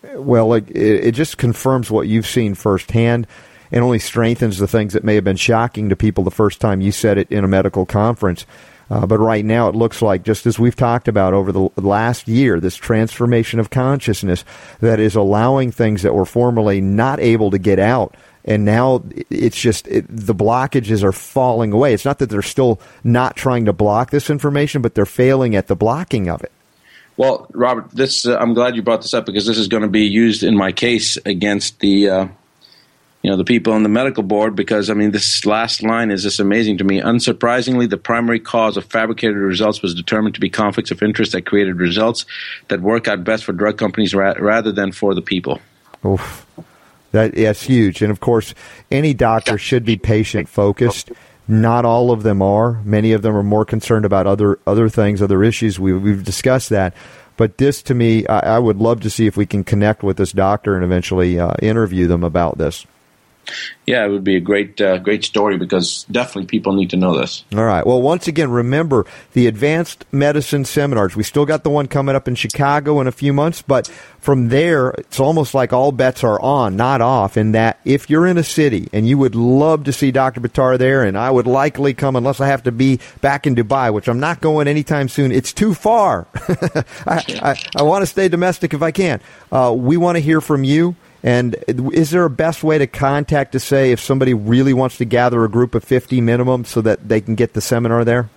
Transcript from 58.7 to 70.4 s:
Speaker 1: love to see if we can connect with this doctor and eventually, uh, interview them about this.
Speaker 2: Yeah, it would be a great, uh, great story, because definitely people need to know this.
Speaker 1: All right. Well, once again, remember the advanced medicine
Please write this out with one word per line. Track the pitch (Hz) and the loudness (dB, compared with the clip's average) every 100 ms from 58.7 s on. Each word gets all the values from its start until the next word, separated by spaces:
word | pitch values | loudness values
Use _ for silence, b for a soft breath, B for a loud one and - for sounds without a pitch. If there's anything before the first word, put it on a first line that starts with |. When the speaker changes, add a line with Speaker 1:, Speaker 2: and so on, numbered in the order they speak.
| 98 | 2
Speaker 1:
love | 113 117 | 0 0
to | 107 | -2
see | - 110 | 0 0
if | 101 | 0
we | 101 | -2
can | 101 | -2
connect | 92 104 104 110 | -2 0 2 0
with | 98 92 | -2 -2
this | 95 | -2
doctor | 98 95 104 107 | 0 0 0 -2
and | 95 | -2
eventually, | 90 90 - 92 90 87 | 0 -2 0 0 0 0
uh, | 85 - | -2 0
interview | 110 113 107 92 87 | 0 0 0 0 2
them | 87 | 2
about | 87 87 82 - | 0 0 -2 -2
this. | 73 - - _ _ _ _ _ - B B B - | -4 -6 -18 _ _ _ _ _ -16 B B B -2
Speaker 2:
Yeah, | 123 | 0
it | 104 | 0
would | 101 | 0
be | 95 95 | 0 0
a | |
great, | 87 101 101 - | 2 -2 -2 -2
uh, | 101 92 | 0 0
great | 95 104 | 0 -2
story, | - 110 104 95 | -2 0 0 0
because | 90 92 85 - - | -2 -2 -2 -8 -6
definitely | 110 123 98 92 | -6 -4 -8 -4
people | 110 95 | -4 0
need | 98 92 | -2 0
to | 92 | 0
know | 92 78 | 0 0
this. | 64 - _ | -4 -8 _
Speaker 1:
All | 104 | -2
right. | 113 90 | 0 2
Well, | 113 123 | 2 2
once | 131 175 - | 2 0 -2
again, | 156 143 | -2 0
remember | 120 120 143 165 127 - B B | 0 0 0 2 0 -2 B B
the | 127 120 | 2 2
advanced | 104 143 160 170 - - | 2 0 0 -4 -10 -6
medicine | 139 143 147 | 0 0 0